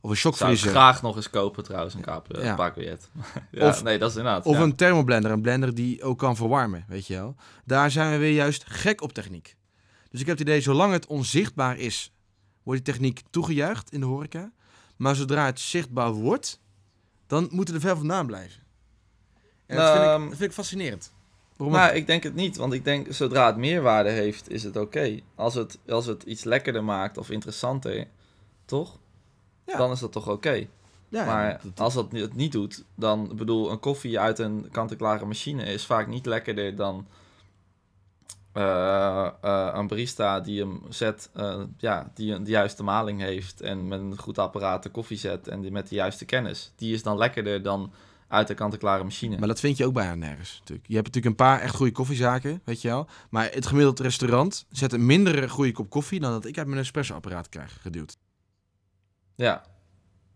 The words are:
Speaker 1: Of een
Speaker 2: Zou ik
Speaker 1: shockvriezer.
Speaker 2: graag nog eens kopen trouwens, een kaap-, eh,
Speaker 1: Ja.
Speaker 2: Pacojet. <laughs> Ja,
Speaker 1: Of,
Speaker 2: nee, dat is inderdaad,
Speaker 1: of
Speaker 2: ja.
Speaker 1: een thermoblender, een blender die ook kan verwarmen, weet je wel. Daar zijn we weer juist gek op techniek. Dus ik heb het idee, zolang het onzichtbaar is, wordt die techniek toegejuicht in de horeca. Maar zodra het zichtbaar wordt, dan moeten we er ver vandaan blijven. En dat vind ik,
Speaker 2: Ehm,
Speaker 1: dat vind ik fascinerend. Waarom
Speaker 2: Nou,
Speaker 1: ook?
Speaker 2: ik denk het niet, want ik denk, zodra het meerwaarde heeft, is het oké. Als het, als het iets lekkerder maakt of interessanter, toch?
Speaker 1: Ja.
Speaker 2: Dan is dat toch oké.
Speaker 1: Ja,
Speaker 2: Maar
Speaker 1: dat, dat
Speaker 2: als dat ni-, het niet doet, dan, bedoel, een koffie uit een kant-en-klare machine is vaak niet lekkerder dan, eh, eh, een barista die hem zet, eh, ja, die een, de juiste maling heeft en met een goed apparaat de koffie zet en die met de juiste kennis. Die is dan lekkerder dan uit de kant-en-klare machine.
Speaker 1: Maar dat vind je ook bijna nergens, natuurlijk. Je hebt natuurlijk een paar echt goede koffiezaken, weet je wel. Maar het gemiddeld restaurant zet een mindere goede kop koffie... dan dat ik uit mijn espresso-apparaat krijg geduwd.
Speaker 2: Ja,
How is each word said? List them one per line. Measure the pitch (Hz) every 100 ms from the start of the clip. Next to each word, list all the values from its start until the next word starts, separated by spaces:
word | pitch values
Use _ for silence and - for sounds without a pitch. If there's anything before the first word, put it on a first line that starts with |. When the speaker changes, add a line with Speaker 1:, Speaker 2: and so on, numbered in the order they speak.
Speaker 1:
Of | 110
een | 104
Speaker 2:
Zou | 165
ik | -
Speaker 1:
shockvriezer. | 95 117 101
Speaker 2:
graag | 98 131 127
nog | 120 107
eens | 104
kopen | 110 101 -
trouwens, | 104 95 85
een | 95
kaap-, | 87 80 -
eh, | -
Speaker 1:
Ja. | 120
Speaker 2:
Pacojet. | 101 87 - - 87 - - 123
<laughs> | - -
Ja, | - 147
Speaker 1:
Of, | 135
Speaker 2:
nee, | 113 107
dat | 110
is | 110
inderdaad, | 120 98 120
Speaker 1:
of | 151
Speaker 2:
ja. |
Speaker 1:
een | 160 131
thermoblender, | 180 175 131 117 107
een | 110
blender | 113 127 131
die | 120 123 123
ook | 135 123
kan | 135 117
verwarmen, | 113 139 120 90 101
weet | 98 95
je |
wel. | 92 101 135 - -
Daar | - 131 143
zijn | 139 156
we | 151
weer | 151
juist | 151 143 143 -
gek | - - 214
op | 147
techniek. | - 98 90 - _ _ _ _ _ _
Dus | 123
ik | 135
heb | 160
het | 151
idee, | 151
zolang | 131 139 202
het | 180 -
onzichtbaar | 151 131 139 208 - 131 123
is, | 120 - - _ _ _ _ _
wordt | - 131
die | 131
techniek | 131 131 123 -
toegejuicht | 165 165 151 151 220 -
in | 147
de | 131
horeca. | 135 147 160 196 _ _ _ _ _
Maar | 131 139
zodra | 139 147 139
het | 127
zichtbaar | - 175 143 123 120
wordt, | 110 113 247 - - _ _ _ _ _ _ _
dan | 147 170
moeten | 170 180
we | 165
er | 170
ver | 180
vandaan | 151 185 147
blijven. | 101 92 - _ _ _ _ _ _ _ _ _ _ _
En | 131
dat | 160
vind | 151
ik, | 151
Speaker 2:
Ehm, | 156 151
Speaker 1:
dat | 143
vind | 196
ik | -
fascinerend. | 196 190 170 101 - _ _ _ _ _
Waarom | 143 160
Speaker 2:
Nou, | 180
Speaker 1:
ook? | 160
Speaker 2:
ik | 151
denk | 165
het | 156
niet, | 139 185 196
want | 127
ik | 131
denk, | 131 143 143
zodra | 143 135 127 120
het | 107
meerwaarde | 131 175 131 107 104
heeft, | 110 104 104 -
is | 113
het | 107 104
oké. | 104 - 143 107 -
Als | - 110
het, | 127 113 - -
als | 113 120
het | 104
iets | - 110
lekkerder | - 123 - 113
maakt | 107 98 98 -
of | -
interessanter, | 107 - 110 123 135 120 104 113 _ _ _ _ _
toch? | _ 135 175 - _ _ _ _ _ _ -
Speaker 1:
Ja. | 381
Speaker 2:
Dan | 127
is | 127
dat | 123
toch | - 107
oké. | 104 160 120 104 _ _ _ _
Speaker 1:
Ja, | 220
Speaker 2:
Maar | 170 110 104
Speaker 1:
dat, | -
dat | - 90
Speaker 2:
als | 117
dat | 127 104
ni-, | 117
het | 107
niet | 120 151
doet, | 123 98 - -
dan, | - 110 107 104 107
bedoel, | 110 113 107
een | 107
koffie | 139 139 127 113
uit | 107 110
een | 113 107 104
kant-en-klare | - 113 110 110 107 104
machine | 107 - 143
is | 110 101 -
vaak | 117 110
niet | 117 131
lekkerder | 113 113 104 101 101
dan, | 98 95 95 - _ _ _ _ _ _ _ _ _ _ _ - _
eh, | - 98 92 92 98 98 95 95 -
eh, | 101 98 95
een | - 104
barista | 104 123 - 104 98
die | 92 104
hem | 98 95 -
zet, | - 113 110 -
eh, | - 101 95 98 -
ja, | 117 95 67
die | - 107
een, | 101
de | 104
juiste | 110 101 -
maling | 101 101 110 101
heeft | 95 95 95 -
en | 101 98 92
met | 95
een | 98 95
goed | - 92
apparaat | 95 104 98 92
de | 98
koffie | 117 113 107
zet | 98 92 -
en | 98
die | 95
met | 98 95
de |
juiste | 101 95 -
kennis. | - 127 120 101 - _
Die | 113
is | 110
dan | 110 104
lekkerder | 117 123 104 101
dan | 98 98 95 - - _ _
uit | 104 107
de |
kant-en-klare | 101 104 104 104 95
machine. | 95 95 117 104
Speaker 1:
Maar | 107
dat | 110
vind | 147 135
je | 127
ook |
bijna | 123 95
nergens, | 85 80 71 92 -
natuurlijk. | - 85 -
Je |
hebt | 110 107
natuurlijk | 123 120 110
een | 131
paar | -
echt | 113
goede | - 131
koffiezaken, | 113 131 135 123 127 127 170
weet | - 113
je | 117
wel. | 120 156 - -
Maar | 113 110
het | - 127
gemiddeld | 139 143 131
restaurant | 127 123 127 120 160 - -
zet | - 135
een | 120 120
mindere | 156 196 151 131
goede | 131 135
kop | 113 104
koffie... | 147 147 190
dan | 143
dat | 113
ik | 107 151
uit | 147
mijn | 135
espresso-apparaat | 131 - 131 80 - 87 85
krijg | 82 71 -
geduwd. | - 85 78 - _ _ _ _ _ _ _ _ _ _ _
Speaker 2:
Ja, | _ 120 87 - - _ _ _ _ _